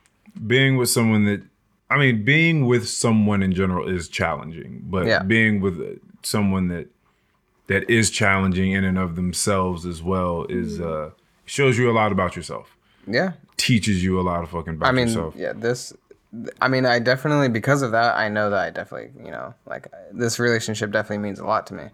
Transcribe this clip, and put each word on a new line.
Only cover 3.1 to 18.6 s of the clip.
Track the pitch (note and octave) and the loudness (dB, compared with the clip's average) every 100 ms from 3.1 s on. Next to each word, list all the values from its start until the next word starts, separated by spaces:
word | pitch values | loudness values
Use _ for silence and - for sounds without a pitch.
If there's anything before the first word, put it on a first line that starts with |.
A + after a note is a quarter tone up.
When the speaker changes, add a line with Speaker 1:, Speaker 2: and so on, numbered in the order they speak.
| A2 G#2 G2+ | 4 4 2
Speaker 1:
in | F#2+ | 2
general | F2+ F#2+ F#2 - | 2 0 0 -2
is | F#2 E2 | -4 -4
challenging, | - E2+ D2+ - E2 - - - | -4 -2 -2 -8 -14 -14 -14 -6
but | F#2 F#2 | -2 2
Speaker 2:
Yeah. | G#2 | 2
Speaker 1:
being | F#2+ A2+ A2 G#2 | 2 4 4 2
with | G2 E2+ G#1 G1+ - - | 0 -2 -8 -12 -18 -14
someone | - A2 G2+ F#2+ F2+ | -4 0 2 2 0
that, | E2+ D2+ _ _ _ _ _ _ _ - | -4 -8 _ _ _ _ _ _ _ -2
that | G2 - | -2 2
is | A#2 G#2+ | 2 2
challenging | - G#2 G2 F#2+ F2+ F#2+ | 2 2 4 2 2 2
in | G2 | 0
and | F#2+ F#2 | 0 0
of | F#2 E2+ | -2 -2
themselves | F2+ E2+ - G2 F#2 F2+ F2 | -4 -2 0 0 0 -4 -8
as | E2 | -8
well | E2+ F#2+ F2+ E2+ - | -4 -2 -2 -4 -4
is, | - - - | -4 -4 -6
Speaker 3:
Mm-hmm. | E2+ D#2 D2+ | -6 -6 -8
Speaker 1:
uh, | - _ _ - | -14 _ _ -10
shows | - C#3 A#2 | 0 2 4
you | B2 | 4
a | |
lot | A2+ G#2+ | 4 2
about | G2 F2+ F2+ | 2 0 -2
yourself. | E2 A1 - _ _ _ - | -10 -12 -14 _ _ _ -4
Speaker 2:
Yeah. | A2+ F#3 E3 _ - | -2 -2 -4 _ -4
Speaker 1:
Teaches | - A#2+ A2 F#2+ | 2 2 2 0
you | F2+ F#2 | 2 0
a | |
lot | F2+ F2 | 0 -2
of | E2+ | -4
fucking | E2+ D#2+ D#2+ | -8 -8 -2
about | C3 | 0
Speaker 2:
I | |
mean, | B2+ A#2+ | 2 0
Speaker 1:
yourself. | A2+ E2 - | -2 -6 -6
Speaker 2:
yeah, | D#2 | -8
this, | A#1 A2+ B2+ - - _ - _ A2+ - - | -4 -4 -4 -6 -18 _ -20 _ -14 -12 -2
I | B2+ | 0
mean, | C3 B2+ | 2 2
I | A#2+ | 2
definitely, | A#2 C3+ D#3 D3 C#3 | 2 0 2 2 2
because | A2+ G#2 C#3+ | 0 2 2
of | C3 | 2
that, | A2 A#2 - | 2 2 2
I | G#2+ | 0
know | G#2+ G#2 | 0 0
that | |
I | G2+ | 0